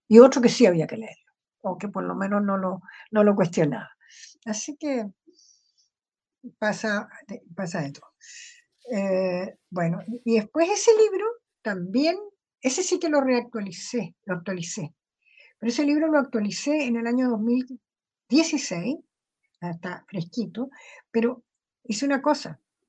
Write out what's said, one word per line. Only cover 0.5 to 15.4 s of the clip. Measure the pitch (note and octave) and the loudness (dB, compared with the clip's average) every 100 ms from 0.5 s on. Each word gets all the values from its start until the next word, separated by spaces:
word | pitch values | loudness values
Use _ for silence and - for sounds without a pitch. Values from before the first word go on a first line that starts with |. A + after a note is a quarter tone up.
| - A3+ | 4 4
había | F3 D3+ | 4 -2
que | - | -6
leerlo, | A3 - _ _ _ _ | -12 -18 _ _ _ _
o | G3+ F3 | -8 -8
que | G3+ | -8
por | G3 | -6
lo | F3+ F3+ | -6 -4
menos | G3 G3+ | -2 -2
no | G#3 G3 | 0 -2
lo, | F#3 F#3 - - - | -4 -6 -12 -20 -2
no | G#3+ | 4
lo | G#3 G3+ | 4 4
cuestionaba. | E3+ - D#3 A#2 - - _ - - - - | 2 2 0 0 -10 -20 _ -20 -20 -18 -10
Así | G#3+ - D4 | -10 -10 -10
que | D4+ B3+ G3+ - _ _ _ _ _ _ _ _ _ _ _ _ B3+ - | -6 -6 -6 -12 _ _ _ _ _ _ _ _ _ _ _ _ -20 -6
pasa | G#3+ G3+ A3 G#3 - - - | -4 -4 -4 -4 -6 -16 -18
de, | G#3 - - | -18 -14 -10
pasa | F#3 F3 | -8 -6
de | C#3+ | -8
todo. | C#3+ - _ - - - - _ _ - | -10 -20 _ -20 -20 -20 -20 _ _ -8
Eh, | A3 G3 F#3 F#3 F3+ G3 - _ | -4 -2 0 -2 -4 -6 -12 _
bueno, | F3+ E3+ F3 G#3 | -4 -2 -2 -6
y, | A#3+ | -8
y | - A3+ | 0 0
después | G#3 D4+ E4+ | 0 -2 0
ese | G4 G#4 | 2 4
libro | A4 G#4+ F#4+ G#4+ A#4+ _ _ | 6 4 2 -4 -6 _ _
también, | - F#3+ F3 G#3 D4+ F#4 G#4 - _ _ | -8 -6 -4 0 0 0 -8 -20 _ _
ese | C4 C4 | -4 -4
sí | F#4 F4+ | -2 -2
que | E4+ | 0
lo | D4 | 0
reactualicé, | C4 B3 A#3 A3 G3+ E3+ - A#3+ E3+ - - | 2 0 -2 -8 -10 -12 -8 -6 -8 -10 -8
lo | F3 | -8
actualicé. | F3 F#3 E3+ - C#3+ - _ _ _ _ | -6 -8 -8 -10 -12 -14 _ _ _ _